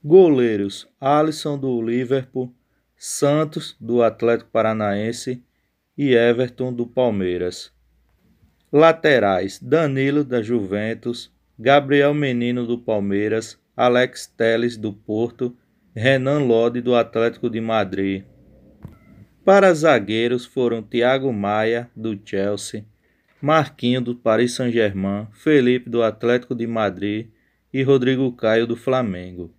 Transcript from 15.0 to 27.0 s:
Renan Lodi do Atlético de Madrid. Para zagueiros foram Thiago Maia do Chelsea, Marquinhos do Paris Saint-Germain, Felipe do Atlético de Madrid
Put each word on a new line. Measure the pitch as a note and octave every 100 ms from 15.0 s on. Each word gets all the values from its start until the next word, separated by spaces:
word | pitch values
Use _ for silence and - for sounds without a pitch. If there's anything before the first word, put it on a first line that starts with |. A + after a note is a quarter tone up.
| - G#2+ A#2 - B2 B2 _ _ _ A2+
Renan | A#2+ C3+ C3 D3
Lodi | C3 A2+ A#2 B2
do | A#2+
Atlético | A#2+ A2+ A2+ A#2 A#2 B2
de | A2+
Madrid. | A2+ A2+ G2 F#2+ G2 G2 - _ _ _ - _ - - _ - - _
Para | - G3 F#3+
zagueiros | D#3+ D#3+ B2+ G2 A2 A#2 B2 B2
foram | - A#2+ A#2
Thiago | G#2+ A#2 A#2+ C3+ C3+
Maia | G#2+ G2+ G#2+ A2 A#2 A#2+ -
do | A2+ G#2
Chelsea, | - G2 G2+ G#2 - A2 G#2+ _ _ _ _ _
Marquinhos | C#3 D#3 C#3+ - B2 B2+
do | A#2+ A#2+
Paris | A#2 A2 B2
Saint-Germain, | - B2 A#2 G#2+ G2 G2 G2+ G#2+
Felipe | _ D#3 D3 B2 B2+ B2
do | A#2
Atlético | A2+ A2 A#2 B2 B2
de | A#2+ A2+
Madrid | A2+ G#2 F#2